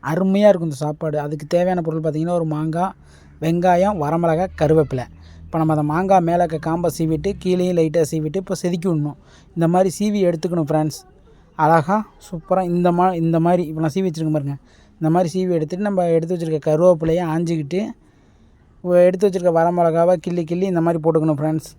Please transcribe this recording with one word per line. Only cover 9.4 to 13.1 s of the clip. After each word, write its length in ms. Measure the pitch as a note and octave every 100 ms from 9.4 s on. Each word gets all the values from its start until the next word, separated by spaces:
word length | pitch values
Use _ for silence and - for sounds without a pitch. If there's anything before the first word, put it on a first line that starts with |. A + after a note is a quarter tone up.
| - -
இந்த 120 | E3
மாதிரி 240 | F3+ F#3+ -
சீவி 240 | G#3+ G#3 F#3
எடுத்துக்கணும் 400 | E3 F3+ F3 D3
ஃப்ரெண்ட்ஸ். 320 | D#3 D#3 - - _ - - _ -
அழகா, 400 | D#3 E3 D3+ G#3 G#3+ _ -
சூப்பரா 340 | E3+ - F#3 F#3
இந்த 180 | F3 F3+ F3
மா-, 160 | F#3